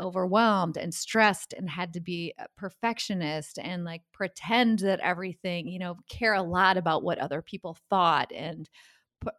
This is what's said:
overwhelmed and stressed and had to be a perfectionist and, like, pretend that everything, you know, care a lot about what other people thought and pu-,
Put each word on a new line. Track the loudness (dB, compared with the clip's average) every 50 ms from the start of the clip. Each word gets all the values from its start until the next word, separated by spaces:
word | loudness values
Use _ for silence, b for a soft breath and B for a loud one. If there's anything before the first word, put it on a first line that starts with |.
overwhelmed | -6 -4 -2 -2 0 2 4 6 6 6 6 4 2 0 -2
and | -4 -6 -6 -6
stressed | -8 -6 0 4 6 6 6 4 2 -4 -12 -12
and | -10 -8 -8
had | -6 -6 -6 -6 -6
to | -8
be | -8 -6 -6 -6 -6 -8 -8 -12
a | -14 -16 _
perfectionist | -12 -12 -12 -8 _ -4 -4 -2 -4 -4 -4 -4 -2 -2 -2 -4 -4 -6 -8 -12 -10
and, | -8 -8 -6 -6 -6
like, | -8 -8 -12 _ _ _
pretend | -6 -6 -6 -6 -8 -4 0 4 4 4 4 4 4
that | 2 2 2 2
everything, | 2 0 -2 -2 -4 -8 -8 -6 -6 -6 -4 -4 -6 -8
you | -8 -8
know, | -8 -8 -8 -10 -14 -14
care | -6 -2 0 2 2
a | 2 0
lot | 0 2 4 6 6 6
about | 4 4 2 2 2 2
what | 0 -2 -2
other | -2 -4 -4 -6
people | -8 -8 -12 -12 -12 -12 -16 -12 _ 0
thought | 2 4 6 6 4 4 2 -2 -6
and | -8 -8 -8 -8 -10 -12 -16 b b b b b b b b _ -10
pu-, | -10 -10 -8